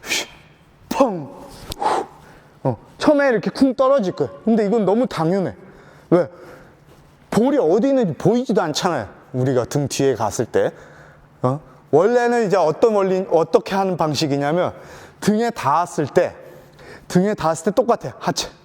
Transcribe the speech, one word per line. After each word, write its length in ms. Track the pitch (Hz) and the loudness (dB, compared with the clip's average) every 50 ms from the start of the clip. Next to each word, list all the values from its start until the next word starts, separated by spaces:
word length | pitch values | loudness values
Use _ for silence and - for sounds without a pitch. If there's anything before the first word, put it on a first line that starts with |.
| - | -8
휘, 240 | - - - - - - - - - - _ _ _ _ _ - - | -6 -6 -6 -6 -8 -14 -20 -20 -20 -20 _ _ _ _ _ -14 -10
펑! 340 | - - 277 254 202 175 143 123 - - - - - - - - - | 0 0 0 0 0 -6 -8 -10 -14 -18 -20 -20 -20 -20 -16 -16 -12
후. 300 | - - - - - - - - - - - - - - - _ - | -6 -4 -2 -2 -2 -4 -8 -14 -20 -20 -20 -20 -20 -20 -20 _ -6
어, 160 | _ 135 117 - - - - - | _ -4 -4 -4 -10 -20 -14 -2
처음에 300 | - - 302 285 285 277 | 2 2 4 4 4 2
이렇게 200 | 240 202 - 196 | 2 0 -2 -4
쿵 240 | - - 269 269 247 | 0 2 2 2 2
떨어질 400 | - 262 262 277 285 208 180 175 | 2 2 2 2 2 0 -2 -2
거예요. 180 | - 147 120 - - - | -2 -4 -4 -6 -6 -2
근데 180 | 214 226 226 220 | 0 2 2 2
이건 220 | 196 196 233 208 | 2 0 0 2
너무 220 | 175 196 226 262 214 | 2 2 2 0 -2
당연해. 480 | - - 165 160 180 196 185 135 98 - - - - - - - - - - _ | -2 -2 -2 0 0 0 -2 -4 -6 -10 -18 -20 -20 -20 -20 -20 -20 -20 -2 _
왜? 160 | 160 180 165 - - - - - - - - - - _ _ - - - - - _ _ - _ | 2 2 2 0 -6 -18 -20 -20 -20 -20 -20 -20 -20 _ _ -20 -20 -20 -20 -20 _ _ -16 _
볼이 260 | - 190 226 262 294 277 | 0 2 2 2 2 2
어디 300 | 190 156 170 220 226 277 | 2 2 2 2 2 0
있는지 260 | 277 262 240 180 139 | 0 0 0 -2 -4
보이지도 480 | - - 160 220 247 254 - 208 180 | -2 0 0 0 0 0 -2 -2 -2
않잖아요. 480 | 190 160 143 - - 185 170 139 107 92 - - - - - | -2 -2 -4 -4 -2 -2 -2 -2 -6 -8 -12 -20 -20 -10 -4
우리가 320 | 127 127 135 135 123 117 | -2 -2 0 0 0 -2
등 220 | 113 - 143 143 117 | -2 -2 -4 -4 -4
뒤에 260 | - - 139 135 131 | -2 0 0 0 2
갔을 320 | 101 113 104 98 - 120 | 0 -2 -4 -2 -4 -6
때. 240 | - - 95 101 143 - - - - - - - - - - - - _ - | -2 0 0 0 0 -2 -8 -20 -20 -20 -20 -20 -20 -20 -20 -20 -20 _ -4
어? 180 | - 127 131 151 - - - - - - | -2 -2 -2 -2 -8 -16 -20 -20 -10 2
원래는 560 | - 143 175 214 240 247 240 240 240 240 233 | 2 4 4 4 2 2 2 2 2 0 0
이제 120 | 196 180 190 | 2 2 2
어떤 360 | 170 151 156 - - 233 220 | 2 2 2 2 2 2 4
원리, 320 | 202 190 190 185 185 190 185 | 2 2 2 0 -2 -2 0
어떻게 420 | - 160 165 156 - 226 - - 190 | 2 2 2 4 2 0 0 2 -2
하는 240 | 196 196 190 185 156 | -2 0 0 0 0
방식이냐면 800 | 170 156 151 123 160 147 139 143 143 143 156 180 175 127 101 - - - - - - - - _ | -2 -2 0 -2 -2 -2 -2 -2 0 0 0 0 -2 -2 -4 -8 -18 -20 -20 -20 -20 -20 -20 _
등에 300 | - - 214 214 233 233 | -2 0 0 2 0 -2
닿았을 560 | 226 - - 131 143 160 175 175 - - 156 | -4 -4 -2 0 0 0 0 -2 -4 -6 -6
때, 300 | 127 - 190 170 123 90 - - - - - - - - - - - - - - _ | 0 2 0 0 0 -4 -10 -20 -20 -20 -20 -20 -20 -20 -20 -20 -20 -20 -20 -16 _
등에 260 | - 180 185 208 214 | 0 0 0 0 -2
닿았을 320 | - - 160 165 160 - | -2 -2 -2 -2 -2 -4
때 60 | 214 | -2
똑같아요. 420 | 190 - 262 240 233 - - 139 - - | 0 0 2 2 0 -2 -2 -12 -14 -8
하체. 300 | - - 175 - - - - - _ | -6 -6 -4 -4 -8 -10 -12 -20 _